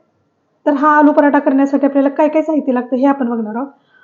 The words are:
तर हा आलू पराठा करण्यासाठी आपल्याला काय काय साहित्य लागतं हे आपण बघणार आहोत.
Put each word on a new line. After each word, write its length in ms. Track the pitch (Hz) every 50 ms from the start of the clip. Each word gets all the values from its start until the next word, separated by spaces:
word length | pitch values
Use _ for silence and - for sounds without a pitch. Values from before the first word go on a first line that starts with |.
| _ _ _ _ _ _ _ _ _ _ _ _ -
तर 60 | 302
हा 260 | 294 254 294 311 302
आलू 140 | 302 294 294
पराठा 280 | 294 311 294 285 285 285
करण्यासाठी 460 | 285 302 269 269 277 277 294 277 285
आपल्याला 240 | 277 277 277 269 285
काय 180 | 277 - 311
काय 140 | 294 311 311
साहित्य 320 | 302 320 311 285 285 269 247
लागतं 220 | 247 240 247 262
हे 100 | 247 269
आपण 240 | 277 277 277 254 233
बघणार 260 | 240 226 220 208 214
आहोत. 120 | 240 277 269 - _ _ _ _ _